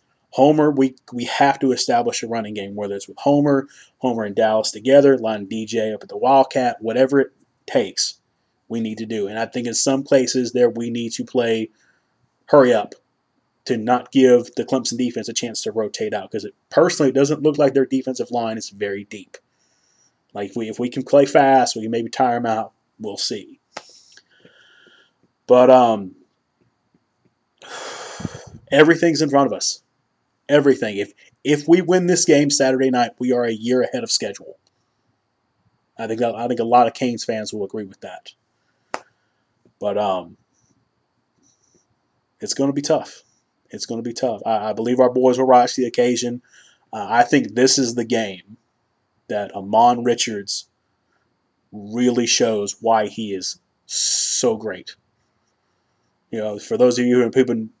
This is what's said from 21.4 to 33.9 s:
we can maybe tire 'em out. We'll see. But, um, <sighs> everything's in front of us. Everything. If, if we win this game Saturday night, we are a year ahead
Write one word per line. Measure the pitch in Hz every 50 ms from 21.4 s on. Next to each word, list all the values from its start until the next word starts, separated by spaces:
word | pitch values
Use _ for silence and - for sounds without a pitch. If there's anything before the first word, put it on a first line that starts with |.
| 139 135 135 131 120 117 -
we | 117 110
can | 113
maybe | 117 117 113 113
tire | - - 135 123 120
'em | 120 120
out. | 113 110 110 107 - _ _ _ _ _ -
We'll | 107 104 98
see. | - - - 120 104 - - - _ _ _ - - - _ - - _ _ _ - _ _ _ _ _ - _ _ _ _ _ _ _ _ _ _ _ _ _ _ _ _ _ _ _
But, | - 123 123 127 127
um, | 127 127 123 117 110 104 98 92 - _ _ _ _ _ _ _ _ _ _ _ _ _ _ _ _ _ _ _ _ _ _ _ _ _ _ _ _ _
<sighs> | - - - - - - - - - - - - - - - - - - - - _ -
everything's | 139 143 156 160 165 156 170 170 156 139
in | 156 143
front | 135 139 139
of | 120 104
us. | - - - - - _ _ _ _ _ _ _ _ _ _ _ _ _ -
Everything. | 143 147 139 139 127 - 120 107 101
If, | 98 104 - _ _ _ _ _ _ -
if | 131 147 147 147
we | 156 170 185
win | 180 151 180 185 180
this | 175 175 165 -
game | - 151 143 151 143
Saturday | 143 - 139 131 131 131 135 131
night, | 127 123 120 113 - -
we | 123 123
are | 123 123 120
a | 117 113
year | 107 110 120 127 127
ahead | 120 -